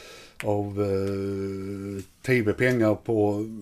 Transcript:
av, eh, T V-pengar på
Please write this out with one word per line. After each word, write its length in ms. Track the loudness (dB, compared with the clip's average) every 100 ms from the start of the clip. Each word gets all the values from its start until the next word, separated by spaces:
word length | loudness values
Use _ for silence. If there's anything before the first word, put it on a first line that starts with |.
| -20 -20 -20 -8
av, 380 | -2 0 0 0
eh, 1200 | 0 2 0 -2 -4 -4 -4 -6 -8 -8 -8 -8 -12 _
T 200 | 0 2
V-pengar 520 | 2 2 2 4 4
på 440 | 2 0 2 2 2 -4 -8